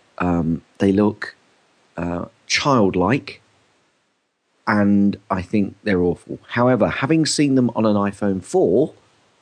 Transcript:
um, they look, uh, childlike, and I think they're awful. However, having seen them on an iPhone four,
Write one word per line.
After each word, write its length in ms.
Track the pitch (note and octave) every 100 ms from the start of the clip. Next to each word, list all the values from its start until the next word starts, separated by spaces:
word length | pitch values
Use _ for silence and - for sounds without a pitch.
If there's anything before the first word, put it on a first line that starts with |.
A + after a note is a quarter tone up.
| _ -
um, 420 | F2 E2+ D#2+ E2 - -
they 140 | G2
look, 440 | G2 G#2 G2+ - - _ _ _ _ _ -
uh, 280 | F2 F2 - _ -
childlike, 960 | - D3+ B2+ G2 F#2 F2+ C#3 - - _ _ _ _ _ _ _ _ _ _ _ _ -
and 500 | G#2 G2+ G2+ G2+ F#2+ -
I 120 | G2
think 340 | F#2 G#2+ G2 -
they're 180 | G#2+ F#2
awful. 380 | F2 E2+ - - -
However, 380 | A#2+ B2 B2 F#2
having 380 | - C3+ D#3+ D3+
seen 300 | - C#3+ C3
them 140 | A#2+ -
on 100 | A2
an 100 | G#2
iPhone 480 | G2+ G2 G#2 F#2+
four, 500 | - F#3 C#3 G2+ D#3+ - _ _ _ _